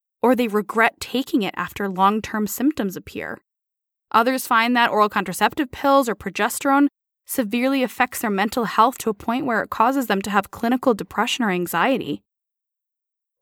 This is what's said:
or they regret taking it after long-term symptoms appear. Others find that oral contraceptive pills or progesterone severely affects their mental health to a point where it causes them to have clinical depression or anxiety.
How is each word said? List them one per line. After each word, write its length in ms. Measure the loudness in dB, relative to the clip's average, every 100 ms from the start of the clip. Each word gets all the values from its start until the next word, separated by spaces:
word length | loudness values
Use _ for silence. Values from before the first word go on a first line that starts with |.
| _ 0
or 140 | 2 2
they 120 | 2
regret 520 | 0 -2 2 2 2
taking 420 | -6 -4 -2 -2
it 120 | -2 -4
after 320 | -8 -6 -6
long-term 580 | 2 2 2 -4 -4 -4
symptoms 480 | 0 -2 0 -4 -6
appear. 440 | -12 -10 -10 -12 _ _ _ _ _ _ _
Others 360 | 0 2 0 0
find 280 | 0 2 2
that 140 | 2
oral 200 | 2 2
contraceptive 600 | 0 -4 0 0 0 -6
pills 380 | 0 4 4 4
or 80 | -4
progesterone 720 | -8 -4 -2 -2 0 4 2 _ _ _ -8
severely 580 | -4 -2 0 0 0
affects 360 | -2 -2 -4 -2
their 100 | -4
mental 340 | -2 -2 -2
health 340 | -2 4 2 2
to 100 | -6
a 40 |
point 320 | -4 -4 -4 -2
where 160 | -2
it 80 | -2
causes 380 | 0 2 2 0
them 140 | -2
to 80 | 0
have 200 | -2 -2
clinical 440 | -4 -2 2 2
depression 500 | 2 -2 -2 -2 0
or 80 | 0
anxiety. 680 | 0 -2 0 2 0 -2 -8 _ _ _ _ _ _ _ _ _ _ _ _